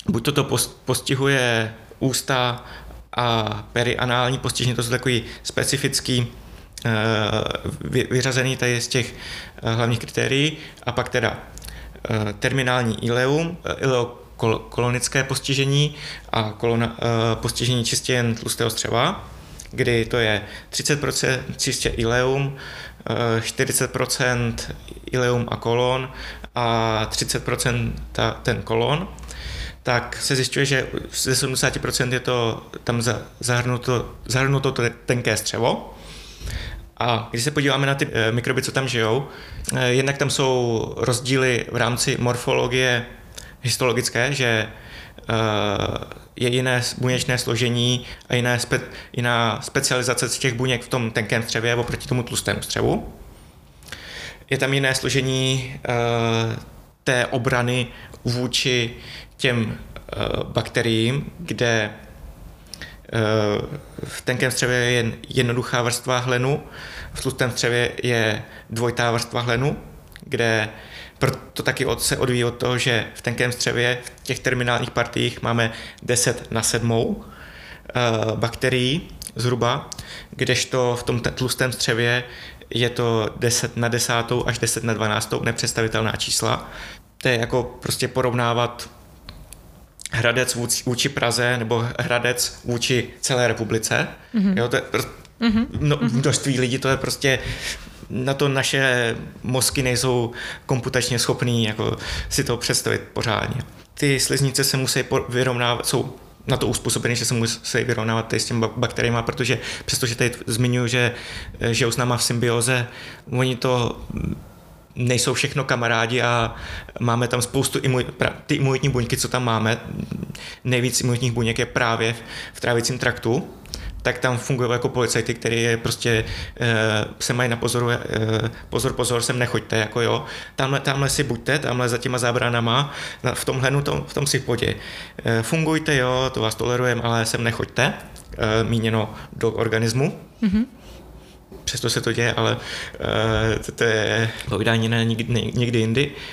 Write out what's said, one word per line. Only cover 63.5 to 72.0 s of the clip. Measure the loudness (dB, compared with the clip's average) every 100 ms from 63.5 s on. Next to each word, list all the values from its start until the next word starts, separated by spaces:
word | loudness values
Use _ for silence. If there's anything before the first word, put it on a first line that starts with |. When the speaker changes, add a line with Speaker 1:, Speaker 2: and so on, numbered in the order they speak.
| 2 -2 -8 -12 -12
Speaker 1:
v | -10 -6
tenkém | -4 0 0
střevě | 2 2 2
je | 4
jen | 2 0 -4 -2
jednoduchá | 0 2 0 0 2
vrstva | 2 0 0 0
hlenu, | 2 2 2 0 -4 -14 -14 -12 -10
v | -6
tlustém | -4 0 0
střevě | 0 2 2 2 0
je | 0 2 2 0 -6 -16 -8
dvojitá | -2 0 2 2
vrstva | 2 0 -2
hlenu, | 2 2 2 0 -8 -18 -20 -18
kde | -4 0 2 2 0 -6 -16 -16 -16 -2
pr-, | 0 0 -6
to | -4
taky | -2 0 0
od-, | 0